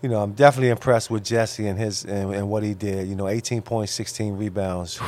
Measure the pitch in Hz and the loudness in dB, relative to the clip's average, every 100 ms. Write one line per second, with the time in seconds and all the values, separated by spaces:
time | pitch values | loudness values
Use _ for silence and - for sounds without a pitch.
0 | 135 110 101 101 143 131 127 117 - 117 | -2 0 0 6 8 8 4 2 4 2
1 | - 110 98 117 110 - 104 95 110 95 | 2 -4 0 2 2 0 -2 0 -2 -4
2 | - 101 98 98 101 107 104 95 104 98 | -4 -4 -2 -2 -2 -2 -2 -4 -4 -4
3 | 95 98 98 113 - 120 - 117 104 - | -4 -4 -2 -2 -2 -4 -2 -2 -2 -4
4 | 107 - 107 98 107 95 95 90 87 - | -6 -4 -4 -2 -4 -2 -2 -2 -6 -8